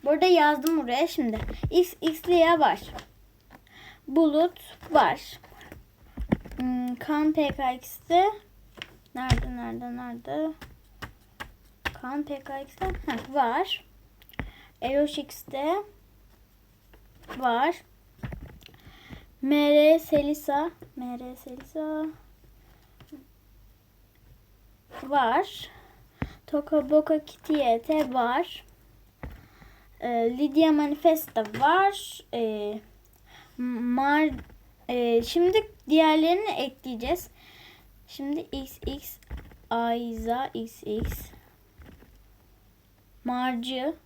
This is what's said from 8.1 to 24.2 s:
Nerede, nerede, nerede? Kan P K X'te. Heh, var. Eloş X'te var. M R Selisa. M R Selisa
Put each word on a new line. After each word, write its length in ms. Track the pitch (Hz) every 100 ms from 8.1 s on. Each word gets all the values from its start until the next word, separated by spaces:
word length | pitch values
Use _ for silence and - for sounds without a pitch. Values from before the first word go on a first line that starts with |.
| 339 392 415 _ - _ - - - _ 247
Nerede, 400 | 254 247 254 247
nerede, 420 | 233 233 247 240
nerede? 560 | 247 233 254 294 311 311 - - _ - - _ _ _ - - _ _ - -
Kan 220 | 254 285
P 160 | 285 285
K 220 | - 277
X'te. 240 | 277 - 381
Heh, 480 | - - 233 -
var. 520 | 285 240 262 381 - - _ _ _ _ - - - - _
Eloş 360 | 247 277 294 294
X'te 580 | 277 - - 269 294 381 415 - _ _ _ _ _ _ _ _ _ - _ _ - 254
var. 380 | 254 233 294 349 - _ _ _ - - - - - - - - - - - _
M 280 | 262 294 294
R 300 | 294 302 320
Selisa. 720 | 320 302 285 294 - 285 330 - - -
M 240 | 247 240
R 160 | 247 254
Selisa 680 | - 254 - 320 311 311 311 311 - _ - _ _ _ _ _ - 277 _ _ _ _ - _ _ _ _ _